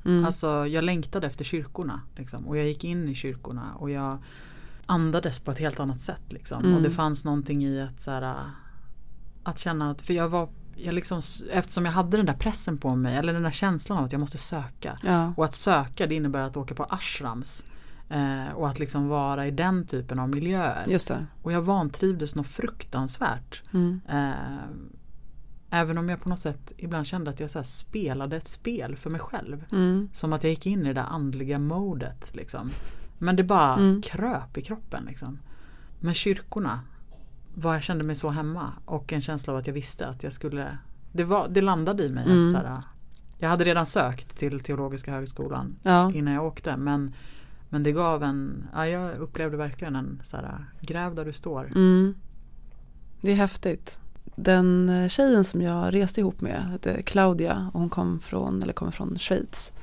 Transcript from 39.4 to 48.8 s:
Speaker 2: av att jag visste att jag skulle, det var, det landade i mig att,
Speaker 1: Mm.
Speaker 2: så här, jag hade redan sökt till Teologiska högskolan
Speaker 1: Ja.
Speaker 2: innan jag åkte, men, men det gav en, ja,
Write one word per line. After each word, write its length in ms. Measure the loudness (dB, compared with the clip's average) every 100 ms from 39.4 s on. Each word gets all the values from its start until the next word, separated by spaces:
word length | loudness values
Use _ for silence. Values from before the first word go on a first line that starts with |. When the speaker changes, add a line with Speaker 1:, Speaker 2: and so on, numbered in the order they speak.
| -4
Speaker 2:
av 60 | -4
att 80 | -4
jag 80 |
visste 320 | -4 -4 -6 -6
att 160 | -6
jag 100 | -8
skulle, 460 | -6 -6 -4 -6 -8 -10 -12 -6
det 120 | 0
var, 240 | 4 4 4
det 120 | 4
landade 420 | 4 4 2 2
i 40 | 0
mig 140 | 2
att, 60 | 8
Speaker 1:
Mm. 220 | 8 8
Speaker 2:
så 40 | 4
här, 240 | 0 -6 -10 -14 -14 -14 -16 -2
jag 100 | 4
hade 160 | 6
redan 220 | 6 6 4
sökt 500 | 4 2 0 -8 -4
till 220 | -2 -2
Teologiska 520 | -2 -2 -2 -4 -6
högskolan 640 | -6 -6 -6 -4 -4 -6 0
Speaker 1:
Ja. 300 | 6 8 8
Speaker 2:
innan 220 | 4 0
jag 100 | 0 -2
åkte, 300 | -4 -4 -2
men, 380 | 0 0 -2 -6 -12 -12 -14 -14 -4
men 140 | 0
det 100 | 2
gav 300 | 4 2 2
en, 460 | 0 -2 -4 -6 -6
ja, 120 | -4